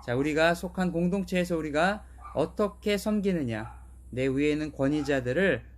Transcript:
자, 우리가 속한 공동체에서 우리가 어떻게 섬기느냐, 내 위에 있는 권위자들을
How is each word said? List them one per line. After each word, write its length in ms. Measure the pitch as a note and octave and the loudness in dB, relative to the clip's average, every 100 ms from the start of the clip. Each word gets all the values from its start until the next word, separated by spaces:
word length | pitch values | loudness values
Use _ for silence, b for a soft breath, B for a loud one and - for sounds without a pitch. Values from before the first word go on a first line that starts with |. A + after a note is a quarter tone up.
자, 120 | - B2 | -2 0
우리가 380 | D3 D3+ E3 | 2 4 4
속한 360 | E3+ F#3 F3+ F3+ | 2 -2 -2 0
공동체에서 680 | E3 F3 G3 F3+ F#3 F3 E3 | 0 0 0 0 0 0 -2
우리가 480 | D#3 D3 F3+ G#3+ - b - | 0 2 2 0 -8 b -6
어떻게 640 | B2+ E3 - G#3 - G#3 G3+ | -2 -2 0 -2 -2 -2 -2
섬기느냐, 720 | G#3+ G#3+ G3 F3 B2+ G#2+ A2 - - - - | 0 0 0 0 -2 -4 -8 -14 -20 -20 -10
내 160 | A#2+ C3+ | -2 0
위에 240 | C3 D3 | 2 2
있는 220 | D3+ D3+ | 0 -2
권위자들을 920 | - C3+ D3+ C#3 C#3 B2 C3+ F#3+ A#2+ - | -2 0 2 0 0 0 2 2 2 -4